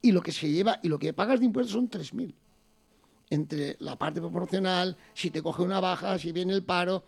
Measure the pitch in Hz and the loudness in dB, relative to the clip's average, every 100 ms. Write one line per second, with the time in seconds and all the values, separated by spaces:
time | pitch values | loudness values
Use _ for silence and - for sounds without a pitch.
0 | 247 185 170 139 156 151 202 - 175 147 | 6 4 2 -4 0 2 2 2 0 0
1 | 151 156 208 262 247 226 247 208 247 196 | -2 -2 2 4 4 2 0 0 -2 -2
2 | 147 214 247 - _ _ _ _ _ _ | -8 -8 -8 -10 _ _ _ _ _ _
3 | _ _ _ 151 151 151 143 - 143 123 | _ _ _ -2 0 -4 -4 -6 -10 -4
4 | 151 156 170 170 180 185 190 180 180 175 | -4 -2 -4 -4 -2 0 2 2 0 -4
5 | - - 180 160 156 160 180 190 185 175 | -16 -6 -4 -2 -4 0 0 2 0 0
6 | 180 185 170 170 180 196 185 180 175 185 | -2 -2 -4 -4 0 -2 0 0 2 -2